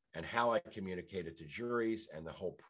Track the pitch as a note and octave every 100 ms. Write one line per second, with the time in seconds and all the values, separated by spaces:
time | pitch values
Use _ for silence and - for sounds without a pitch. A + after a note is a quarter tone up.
0 | _ E2 E2 A#2 A#2+ A2 - G#2+ F#2+ F2+
1 | E2+ F#2+ E2 E2 D#2 A2 A#2+ A#2+ A2+ A2
2 | - D#2+ D#2+ D#2 F#2 -